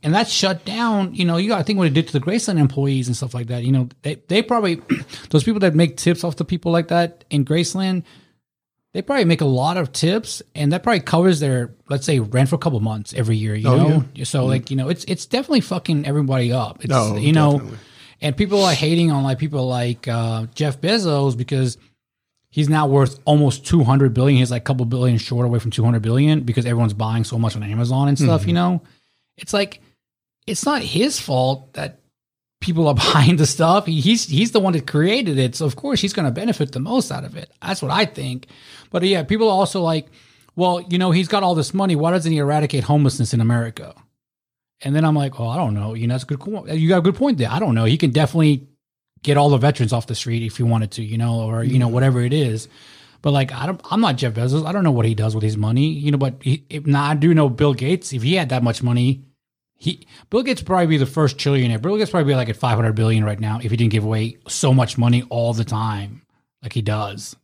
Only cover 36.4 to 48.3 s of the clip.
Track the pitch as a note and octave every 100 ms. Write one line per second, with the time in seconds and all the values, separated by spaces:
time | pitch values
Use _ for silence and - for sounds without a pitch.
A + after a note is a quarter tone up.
36.4 | A3 - D3 B2+ D3 B3+ - - C3 -
37.4 | - _ - F#3+ C3+ D#3+ G#3+ - C3+ B2+
38.4 | - - - - - F3+ F#3 F#3+ D3 G#3+
39.4 | A3 F#3+ G3 G3 E3+ D#3+ D3 _ _ _
40.4 | _ - F3+ F3 F3 F3 F#3 E3+ F3+ G#3
41.4 | F#3 E3 C#3 F#3+ G3 D#3 D#3+ F3+ D#3+ D#3
42.4 | C#3+ D3+ D3+ C#3+ - D3 C#3 - A2+ A#2
43.4 | A2+ A#2+ A#2 A#2 - - _ _ _ _
44.4 | _ _ _ _ C#3 D3 D#3+ D3+ C#3+ C3+
45.4 | A#2 C3+ D#3+ G#2 G#2 A2+ A#2 B2+ B2+ C#3
46.4 | G3 G#3 - D#3+ D#3+ F#3 E3+ - C#4+ F#3+
47.4 | A2+ C3 G3 A2+ A2+ D3+ D3+ B2 D3+